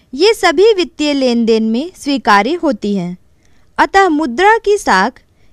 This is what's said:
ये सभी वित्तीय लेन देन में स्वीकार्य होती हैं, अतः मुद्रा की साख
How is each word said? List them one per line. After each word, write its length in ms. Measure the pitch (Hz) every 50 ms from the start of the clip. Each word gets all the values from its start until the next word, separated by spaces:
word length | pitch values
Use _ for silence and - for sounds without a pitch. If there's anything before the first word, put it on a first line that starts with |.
| _ _ -
ये 200 | 262 339 427 453
सभी 400 | - - 359 330 285 392 453 440
वित्तीय 400 | 370 339 247 _ - 302 294 294
लेन 320 | 277 262 247 240 233 233
देन 180 | 220 226 220 220
में 280 | 220 220 233 294 359 - -
स्वीकार्य 560 | - 277 277 269 - 233 208 202 208 247 330
होती 420 | 349 339 311 247 202 - 208 202
हैं, 220 | 196 175 175 180 - _ _ _ _ _ _ _ _ _ _ _ -
अतः 320 | 277 - - - 392 370
मुद्रा 480 | 311 294 320 269 233 240 359 403 440 453
की 200 | - 403 415 403
साख 440 | - 277 214 185 190 240 - - _ _ _ _ _ _